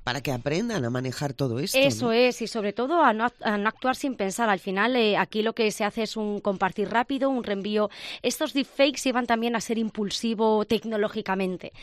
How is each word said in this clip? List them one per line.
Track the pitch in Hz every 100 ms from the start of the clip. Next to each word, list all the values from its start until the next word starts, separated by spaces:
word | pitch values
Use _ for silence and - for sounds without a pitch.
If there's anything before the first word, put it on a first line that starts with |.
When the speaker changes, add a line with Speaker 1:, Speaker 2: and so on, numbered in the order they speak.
Speaker 1:
para | - 131
que | 139
aprendan | 123 139 160 233 208
a | 120
manejar | 123 127 123 147
todo | 131 139 117
esto, | 175 262
Speaker 2:
Eso | 277 226 240
Speaker 1:
¿no? |
Speaker 2:
es, | 226 247 240
y | 220
sobre | 233 202
todo | 202 254 339
a | 285
no | 220 240
act-, | -
a | - 208
no | 208
actuar | - 254
sin | 262 285 247
pensar. | 190 190 233
Al | 190
final, | - 190 220 254
eh, | 214 185
aquí | 185 220
lo | 220
que | 226 220
se | -
hace | 208 233
es | 214 220
un | 208 208
compartir | - 190 190 180 196
rápido, | 214 247 269 269
un | 262
reenvío. | 208 196 196 214 208 - - -
Estos | 247 - 302
deepfakes | 285 262 - 277 269
llevan | 262 247 247
también | 233 233
a | 233
ser | - 226
impulsivo | 220 - 202 - 226 214 220 214
tecnológicamente. | 214 214 226 220 208 220 202 190 190 185 - -